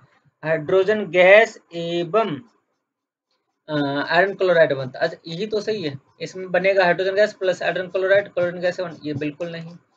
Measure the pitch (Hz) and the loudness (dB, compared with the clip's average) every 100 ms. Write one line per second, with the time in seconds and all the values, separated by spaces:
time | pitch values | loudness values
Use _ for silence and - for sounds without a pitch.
0 | _ _ _ _ 156 160 151 190 190 214 | _ _ _ _ -4 -4 0 2 2 0
1 | 190 175 180 208 226 - _ 170 170 170 | 0 4 8 8 6 0 _ -8 -4 -4
2 | 165 208 214 135 - _ _ _ _ _ | -2 -2 -2 -6 -12 _ _ _ _ _
3 | _ _ _ _ _ _ - 151 139 143 | _ _ _ _ _ _ -6 -4 -2 -4
4 | - 165 196 190 185 165 151 135 131 127 | 0 2 2 0 2 4 4 2 -6 -4
5 | 165 - 165 165 214 214 208 214 151 135 | -4 -6 -12 -8 -6 -6 -4 -6 -6 -10
6 | _ - 160 185 185 180 190 196 180 170 | _ -14 -12 -12 -4 0 2 2 2 2
7 | 190 190 208 - 185 175 170 175 180 190 | 0 0 0 0 -2 -2 -2 -4 -4 -2
8 | 190 196 202 - 175 175 180 175 175 156 | 2 2 2 -2 -4 -2 -4 -4 -8 -8
9 | 147 143 151 147 170 165 165 175 _ | -8 -6 -6 -6 -10 -10 -14 -20 _